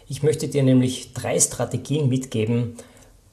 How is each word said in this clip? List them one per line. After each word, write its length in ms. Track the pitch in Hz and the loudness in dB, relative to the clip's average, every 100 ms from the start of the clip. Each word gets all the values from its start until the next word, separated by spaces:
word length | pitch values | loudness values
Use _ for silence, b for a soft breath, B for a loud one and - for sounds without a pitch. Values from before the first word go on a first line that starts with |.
| B | B
Ich 160 | 135 | -2
möchte 240 | 151 151 147 | 0 0 -2
dir 160 | 139 | 2
nämlich 500 | 131 131 127 - - | 4 6 4 -2 -10
drei 260 | - 107 131 | -8 -2 0
Strategien 680 | - - 120 117 - 147 139 | 0 -2 -4 -4 -2 0 0
mitgeben, 680 | 127 - 110 110 120 117 B B B B B _ | 0 -2 -2 0 0 -2 B B B B B _